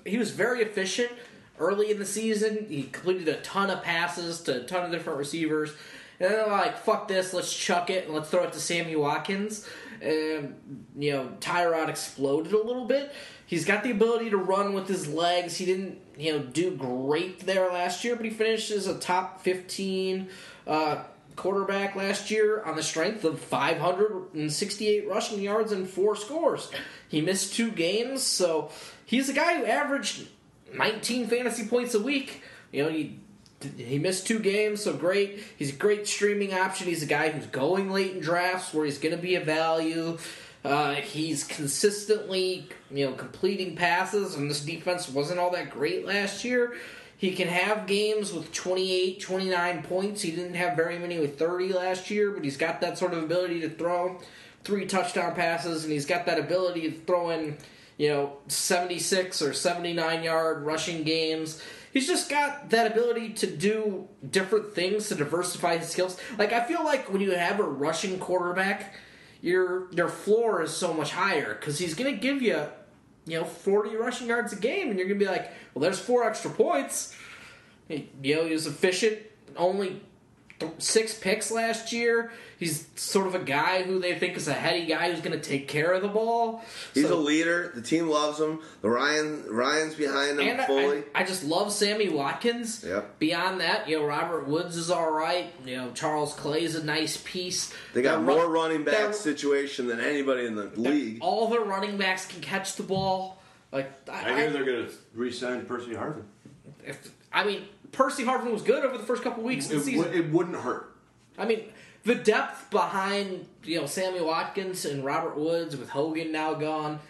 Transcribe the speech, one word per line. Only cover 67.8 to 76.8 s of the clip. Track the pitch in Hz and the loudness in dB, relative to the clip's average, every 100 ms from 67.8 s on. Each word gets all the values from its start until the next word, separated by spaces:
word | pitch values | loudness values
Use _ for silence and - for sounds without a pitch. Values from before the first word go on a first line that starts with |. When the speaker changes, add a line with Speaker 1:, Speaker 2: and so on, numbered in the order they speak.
| 147 160 196 185 | 0 0 -2 -4
Speaker 1:
quarterback, | - 180 175 180 190 208 - - - - - - | 0 0 0 0 0 -2 -6 -16 -20 -20 -20 -6
your, | 170 185 180 185 185 | 2 4 4 0 -2
your | 165 165 | 0 0
floor | - 196 220 226 180 | 0 2 4 4 2
is | 151 | 0
so | - 175 | -2 -2
much | 160 151 | 0 -2
higher | 175 196 165 110 107 | 0 2 2 0 -4
'cause | - 147 | -4 -2
he's | 180 156 | -2 -2
gonna | 269 | -2
give | 208 247 277 | 0 0 2
you, | 226 160 151 - - - - - - | 2 2 -2 -8 -20 -20 -20 -20 -6
you | 165 | -4
know, | - | -4
forty | - 196 208 214 220 | -4 2 2 2 -2
rushing | 247 240 240 | -2 -2 0
yards | 240 202 | 0 0
a | 190 | -2
game, | 226 392 320 | 0 0 0
and | 185 | 0
you're | 185 | 0
gonna | 202 | 2
be | 196 | 2
like, | 170 - - - | 0 -4 -12 -10
"Well, | - | 0
there's | 160 190 | 0 2
four | - 240 | 2 4
extra | 226 214 - | 4 0 0
points." | 147 294 285 | 4 4 4